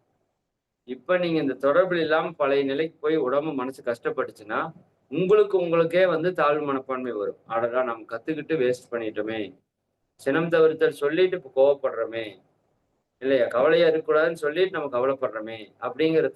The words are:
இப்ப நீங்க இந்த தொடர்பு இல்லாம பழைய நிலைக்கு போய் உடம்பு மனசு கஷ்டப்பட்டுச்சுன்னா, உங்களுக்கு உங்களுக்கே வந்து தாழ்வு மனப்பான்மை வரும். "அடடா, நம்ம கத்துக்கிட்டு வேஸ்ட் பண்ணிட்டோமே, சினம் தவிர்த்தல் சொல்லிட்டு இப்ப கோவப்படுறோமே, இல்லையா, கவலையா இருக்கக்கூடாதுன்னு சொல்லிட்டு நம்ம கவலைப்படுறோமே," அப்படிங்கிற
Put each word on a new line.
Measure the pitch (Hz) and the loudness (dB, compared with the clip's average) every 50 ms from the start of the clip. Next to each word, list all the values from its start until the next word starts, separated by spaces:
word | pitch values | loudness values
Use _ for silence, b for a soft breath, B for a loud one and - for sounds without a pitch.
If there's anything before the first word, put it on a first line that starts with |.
| _ _ _ _ _ _ _ _ _ _ _ _ _ _ _ _ _ - | _ _ _ _ _ _ _ _ _ _ _ _ _ _ _ _ _ -14
இப்ப | 127 127 _ - 180 180 175 | -14 -14 _ 0 0 0 2
நீங்க | 170 165 156 147 | 2 0 0 0
இந்த | 135 135 - - | 0 -4 0 0
தொடர்பு | 139 143 170 190 185 180 170 160 | 2 4 4 4 2 2 -2 0
இல்லாம | 156 156 160 165 180 165 _ | 2 0 0 0 -2 -4 _
பழைய | 147 139 139 139 143 135 | 0 2 2 2 2 0
நிலைக்கு | 135 143 160 160 - _ - | 0 -2 -2 -4 -6 _ -2
போய் | 151 160 156 139 | 0 0 0 0
உடம்பு | 127 127 143 147 160 147 135 | 0 0 0 -2 -2 -4 -4
மனசு | 123 131 135 - 135 120 | -6 -6 -8 -8 -6 -6
கஷ்டப்பட்டுச்சுன்னா, | 117 - _ 151 - - 120 - - - 107 104 110 127 156 165 160 - - _ _ _ _ _ | -6 -4 _ -6 -4 -4 -6 -6 -6 -16 -12 -8 -6 -6 -6 -6 -10 -18 -20 _ _ _ _ _
உங்களுக்கு | 127 151 185 185 208 214 208 196 - 185 175 | -4 -2 2 4 4 4 4 4 2 0 0
உங்களுக்கே | 170 165 170 165 165 170 180 185 180 170 | 2 2 2 2 2 4 2 2 4 2
வந்து | 156 156 180 180 175 | 0 -2 -2 0 2
தாழ்வு | 156 147 147 151 147 143 | 2 2 2 0 0 -2
மனப்பான்மை | 139 135 131 - 131 127 127 123 113 104 | -4 -4 -4 -4 -6 -6 -4 -6 -4 -4
வரும். | 101 95 - - _ _ 113 | -4 -6 -6 -10 _ _ -4
"அடடா, | 117 117 120 117 127 127 120 | -2 -2 0 0 -2 -2 -2
நம்ம | 117 113 110 - 117 | -4 -8 -10 -12 -12
கத்துக்கிட்டு | 117 - - 160 147 147 147 160 151 123 | -10 -6 -6 -8 -8 -4 -4 -2 0 0
வேஸ்ட் | 123 123 - - _ - | 0 0 -2 -6 _ -8
பண்ணிட்டோமே, | 117 113 107 104 107 104 110 113 110 104 95 90 _ _ _ _ _ _ _ _ _ _ _ _ _ - | -6 -6 -6 -6 -6 -6 -6 -4 -6 -6 -8 -10 _ _ _ _ _ _ _ _ _ _ _ _ _ -4
சினம் | 139 139 160 165 170 165 | -2 0 0 0 2 2
தவிர்த்தல் | 165 160 160 156 156 160 151 143 - 143 | 4 4 4 4 4 0 0 0 0 -4
சொல்லிட்டு | 143 156 165 185 185 185 - | -2 2 2 2 2 2 -4
இப்ப | - 131 _ 135 | -8 -6 _ 4
கோவப்படுறோமே, | 135 143 143 139 - 127 - 113 113 110 113 113 113 107 95 90 _ _ _ _ _ _ _ _ _ _ _ _ _ _ _ _ 127 | 4 4 4 2 0 -4 -2 -2 -6 -4 -4 -8 -8 -8 -12 -16 _ _ _ _ _ _ _ _ _ _ _ _ _ _ _ _ -2
இல்லையா, | 131 139 131 117 - - | 0 2 2 2 2 2
கவலையா | 117 131 151 165 170 170 165 | 2 4 4 4 4 4 4
இருக்கக்கூடாதுன்னு | 156 160 156 - 151 151 160 170 165 160 151 | 2 0 0 0 2 2 2 2 -2 -2 -6
சொல்லிட்டு | 147 151 165 185 190 180 165 | -4 0 0 0 0 0 -6
நம்ம | 147 139 127 | -6 -4 -4
கவலைப்படுறோமே," | 120 127 135 135 131 - 127 107 110 107 113 113 113 107 - _ _ 110 | -2 0 0 -2 -2 -4 -6 -6 -6 -10 -10 -12 -14 -14 -18 _ _ -10
அப்படிங்கிற | - 120 127 156 160 160 156 156 135 131 | -10 -4 0 0 2 2 2 0 0 0